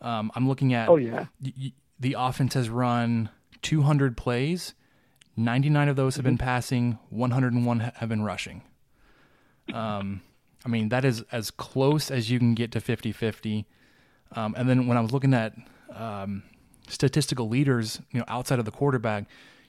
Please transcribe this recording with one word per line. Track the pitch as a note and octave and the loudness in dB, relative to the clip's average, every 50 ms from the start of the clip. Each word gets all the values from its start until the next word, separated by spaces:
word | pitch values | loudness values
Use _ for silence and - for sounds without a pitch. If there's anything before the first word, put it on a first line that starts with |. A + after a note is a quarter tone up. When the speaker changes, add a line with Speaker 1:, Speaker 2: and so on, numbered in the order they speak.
Speaker 1:
Um, | - A#2+ A#2 G#2+ G#2+ G#2+ - | -8 -6 -4 -4 -4 -4 -2
I'm | A#2+ C3 C3+ | 0 0 0
looking | C3 - C#3 C3 B2 | 2 2 2 2 2
at | A#2 A2+ G#2+ | 4 4 6
Speaker 2:
Oh, | E3+ | 6
yeah. | D3 A#2+ A2+ A#2 - - - _ - | 6 4 0 -4 -6 -8 -10 _ -12
Speaker 1:
y-, | C3+ - - | -12 -10 -10
y-, | C3 C3 C3+ - _ _ _ _ - | -10 -10 -12 -12 _ _ _ _ -4
the | B2+ C3 B2 A2 | -4 -2 0 0
offense | B2+ B2+ B2+ - C3 A#2 - | -2 -2 0 0 0 0 0
has | C3+ A#2+ A2 | 0 -2 -2
run | A#2 B2 B2+ A#2+ A#2+ A#2+ A#2 A#2 A#2 A2+ A2 - - _ _ _ - - | 0 0 0 2 2 2 2 2 0 0 -2 -4 -6 _ _ _ -14 -12
two | - - D3+ D#3 | -4 0 2 4
hundred | C#3 D3 D3+ C#3 C#3 B2+ A2+ | 4 4 4 4 4 2 0
plays. | - - B2 A#2+ A#2+ C3+ D#3 F#3 E3+ - - - _ _ _ _ _ _ _ _ _ _ _ _ | -2 -2 -2 0 0 0 0 -2 -4 -6 -10 -16 _ _ _ _ _ _ _ _ _ _ _ _
Ninety-nine | A2+ A#2 A#2 A#2+ C3+ C#3 D3+ D3 D3 C#3+ C#3+ | -2 0 2 2 2 4 4 4 4 4 4
of | C3+ | 2
those | C3+ C3+ C3 - | 2 2 0 0
have | C3+ B2 | 0 2
been | B2+ B2 | 2 2
Speaker 2:
Mm-hmm. | A#2+ B2+ | 2 2
Speaker 1:
passing. | B2+ B2 B2 - - C3 A#2+ A#2+ A#2+ A2 - - - | 0 0 -2 0 0 0 0 0 0 -2 -4 -8 -8
One | - A2 B2+ B2 | -4 -2 -2 0
hundred | B2 C3+ C3 B2 A#2+ | 2 2 2 2 2
and | A#2+ A#2+ | 2 2
one | A#2+ A#2 A#2 | 2 0 0
ha-, | A2+ B2 - | -2 -4 -6
have | - A#2 A2 | -6 -4 -2
been | A2+ G#2+ | -2 -2
rushing. | G#2+ G2+ E2 - - - - - - _ _ _ _ _ _ _ _ _ _ _ _ _ _ _ _ _ _ _ _ - | -2 -2 -4 -6 -8 -10 -12 -16 -18 _ _ _ _ _ _ _ _ _ _ _ _ _ _ _ _ _ _ _ _ -10
Um, | - A2+ A2 G#2+ G#2 G2+ G2 G2 F#2+ F#2 - _ _ _ _ _ _ _ - | -8 -6 -4 -4 -4 -4 -4 -6 -8 -8 -12 _ _ _ _ _ _ _ -4
I | A#2+ | -2
mean, | A#2 A2+ G#2+ G#2+ | 0 0 0 0
that | B2 B2+ C3+ | 2 2 2
is | C3+ A2+ A2+ - - | 2 0 0 -4 -6
as | B2 A#2 G#2 - | -6 -6 -6 -6
close | - - - - - C3 C3+ C#3 D3+ D#3 - - | -8 -10 -10 -4 0 2 2 4 4 2 0 -2
as | C3+ B2 G#2+ A2+ | -2 -2 0 0
you | B2 A#2+ | 2 4
can | A#2+ A#2 A#2 | 4 4 4
get | A2 A#2 A2+ | 2 0 -2
to | - A2 | -4 -4
fifty | - - A2+ - - A2 | -2 -2 -4 -2 -4 -6
fifty. | G2+ - A#2 G#2+ - - - A2 G#2+ G#2+ G#2+ - _ _ _ _ _ _ _ _ _ _ _ - | -4 -2 -4 -4 -4 -4 -6 -4 -4 -4 -6 -8 _ _ _ _ _ _ _ _ _ _ _ -12
Um, | - A#2 G#2+ G#2+ - | -8 -6 -4 -4 -2
and | C3 B2+ C3 | 0 2 2
then | B2+ B2+ B2 | 4 4 4
when | B2 A#2+ A#2+ | 2 2 2
I | |
was | A2+ A2+ | 2 0
looking | C3+ C3+ C3+ C3+ | 0 2 2 4
at, | C3 A#2 A2 G#2+ - - - - - _ _ - | 4 4 2 -2 -6 -12 -20 -20 -20 _ _ -18
um, | - G#2+ A2+ A2 G2+ G2 G2 G2+ G2 G2 - - - _ _ _ _ _ - - | -14 -12 -10 -10 -8 -8 -8 -6 -8 -8 -10 -14 -20 _ _ _ _ _ -18 -16
statistical | - - C#3+ C3 - D3+ C#3 - C#3 C3 A2+ G#2+ | -2 0 0 2 2 2 0 0 -2 -4 -2 0
leaders, | A#2 C#3 D3 C#3 B2 A#2 A2 G#2+ - - - _ | 0 2 2 2 2 0 0 -4 -8 -10 -10 _
you | - A#2+ | -6 -6
know, | - - | -4 -4
outside | A2+ B2 B2+ - C3+ A#2+ | -6 -6 -2 -2 0 0
of | A2 | -2
the | A2 | -4
quarterback, | - - C#3+ C#3+ C3 A#2 A#2 A2 G#2 G2+ G#2+ - - - - - - _ _ | -4 -2 0 0 0 0 0 -2 -4 -4 -6 -10 -14 -20 -20 -20 -20 _ _